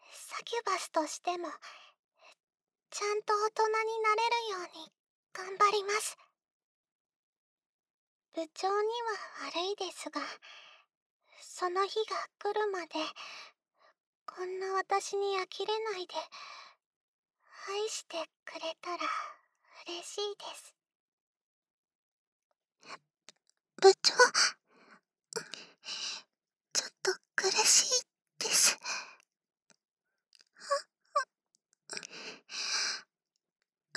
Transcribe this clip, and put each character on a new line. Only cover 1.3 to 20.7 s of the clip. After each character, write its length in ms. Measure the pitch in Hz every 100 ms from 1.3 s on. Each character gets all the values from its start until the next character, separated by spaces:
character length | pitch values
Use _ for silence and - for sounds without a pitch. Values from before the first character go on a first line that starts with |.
| 359
も、 160 | 330 - - - - _ _ _ - - _ _ _ _ _
ち 120 | -
ゃ 120 | 415
ん 80 | 415
と 120 | -
大 160 | 415 440
人 180 | - 440
に 320 | 440 440 453
な 140 | 440
れ 160 | 427 466
る 180 | 466 453
よ 80 | 370
う 40 | 339 320
に 120 | 311 _ _ _ _
頑 240 | - 381 392
張 120 | 403
り 120 | 415
ま 80 | 392 427
す。 160 | - - - _ _ _ _ _ _ _ _ _ _ _ _ _ _ _ _ _ _ _ _
部 140 | - 320
長 120 | - 381
に 40 |
は 60 | 403 427 480 453 403 - - 277
悪 120 | 320 370
い 40 | 415
で 160 | 381
す 160 | - 294
が、 180 | 294 277 - - - - - _ _ _ _ _ -
そ 280 | - - 359
の 180 | 359 392
日 160 | 440 440
が 220 | 339 - -
来 120 | 415
る 120 | 415 427
ま 160 | 381 330
で、 180 | 311 311 - - - - - _ _ _ _ _ _
こ 180 | - -
ん 160 | 370 370
な 140 | 381
私 420 | 381 381 392 - 403
に 200 | 403 381
呆 300 | 370 - 392
れ 120 | 440
な 140 | 440 370
い 80 | 359
で、 80 | 320 - - - - - - _ _ _ _ _ _ _ - -
愛 200 | 403 440
し 160 | - -
て 220 | 330 311 _
く 140 | - 330
れ 160 | 330 -
た 160 | 349 339
ら 100 | 311 - - - _ _ _ - -
嬉 160 | 349
し 160 | - -
い 160 | 403 403
で 80 | - -
す。 180 | -